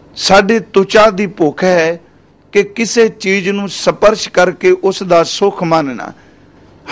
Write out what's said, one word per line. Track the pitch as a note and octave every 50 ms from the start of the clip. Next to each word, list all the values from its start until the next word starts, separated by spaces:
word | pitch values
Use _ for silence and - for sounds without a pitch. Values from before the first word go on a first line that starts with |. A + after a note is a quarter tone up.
| _ _ _
ਸਾਡੇ | - - - F#3+ G3+ G#3 G3 A#3 A3+
ਤੁਚਾ | - - - G3 F#3+ F#3+ - A3 G#3 A3+
ਦੀ | G3 F3+ G#3
ਭੁੱਖ | F3+ - - E3 D3 C#3+ - F3+
ਹੈ | F#3 F3+ F3 D#3+ E3 E3+ E3+ _ _ _ _ _ _ _ _ _ _
ਕਿ | - G3+ G3
ਕਿਸੇ | G3+ - - A#3 G3+ - A#3+ A3+
ਚੀਜ਼ | A3 - - - F#3+ F#3+ G3+ F3+ F#3+
ਨੂੰ | G3+ G3+ G3+ F#3+
ਸਪਰਸ਼ | - - - F3 D#3+ - - G#3 A3 - - -
ਕਰਕੇ | - - F3+ F#3 F3+ - - F#3
ਉਸ | F#3 F#3 - F#3+ F#3 - G3+
ਦਾ | F3+ F3 E3+ E3
ਸੁੱਖ | D#3+ - - G3 G3+ F#3+ - F3+
ਮਾਣਨਾ। | E3 D#3+ D#3+ D3+ C3+ B2 G#2 F2+ - - - _ _ _ _ _ _ _ _ _ _ _ _ _ -